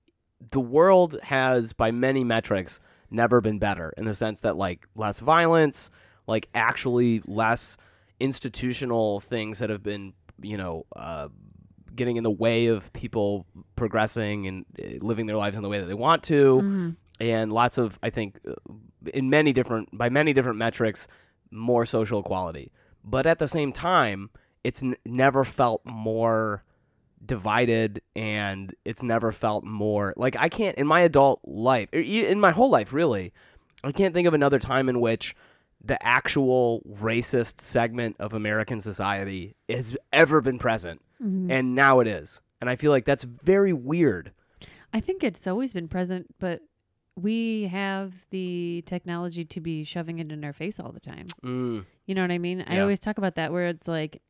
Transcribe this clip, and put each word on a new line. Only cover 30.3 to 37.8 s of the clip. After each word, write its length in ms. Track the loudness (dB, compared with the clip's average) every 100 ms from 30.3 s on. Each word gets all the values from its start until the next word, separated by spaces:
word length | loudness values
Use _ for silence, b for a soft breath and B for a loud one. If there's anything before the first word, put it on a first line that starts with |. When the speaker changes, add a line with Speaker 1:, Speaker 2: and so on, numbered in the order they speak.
| 0
Speaker 1:
I 80 | -2
can't, 280 | 0 -2 0
in 100 | 2
my 140 | 6
adult 400 | 6 8 6 4
life, 460 | -4 -2 2 2 0
or 60 | -4
e-, 260 | 0 0 2
in 140 | 4
my 120 | 4
whole 180 | 6 6
life, 240 | 4 2
really, 400 | 0 0 0 -6 b b b b b
I 80 | -6
can't 220 | 0 2
think 140 | 4 4
of 60 |
another 260 | 4 4 4
time 280 | 2 0 0
in 100 | 2
which 340 | 2 0 -4 b b b b b
the 180 | -6 -2 2
actual 760 | 2 2 2 4 4 2 0 -6 -6
racist 600 | -2 -2 0 0 -2 -6
segment 540 | -4 0